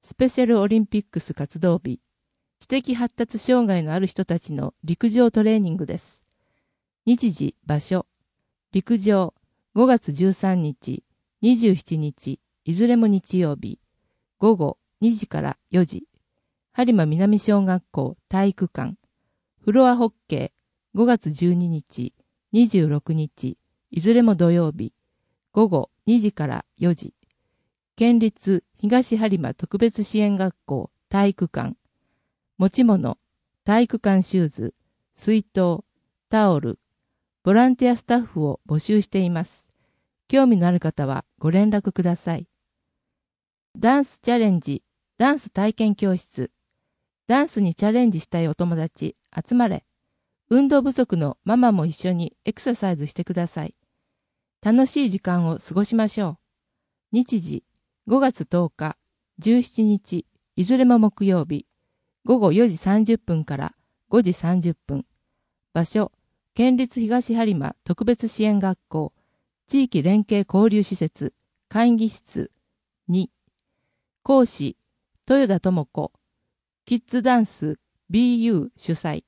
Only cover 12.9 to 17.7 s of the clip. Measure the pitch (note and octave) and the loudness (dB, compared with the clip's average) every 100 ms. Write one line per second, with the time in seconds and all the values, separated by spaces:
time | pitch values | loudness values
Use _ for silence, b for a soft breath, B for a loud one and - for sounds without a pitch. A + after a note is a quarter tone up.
12.9 | A#3+ A3 G3 - F3+ E3+ C#3 - - _ | 4 4 2 0 -2 -2 -4 -10 -14 _
13.9 | _ _ _ _ _ G#3 G#3+ D3 - _ | _ _ _ _ _ 2 2 -2 -6 _
14.9 | _ A3 A3 G3+ D3+ C#3 C3+ _ F3 E3+ | _ -2 0 -6 -6 -6 -10 _ 0 0
15.9 | - D4+ _ _ _ _ _ _ - B3 | -4 -18 _ _ _ _ _ _ -2 2
16.9 | A3 D#3 D#3 G3+ G#3 - G3+ F#3+ | 2 2 0 2 2 2 0 2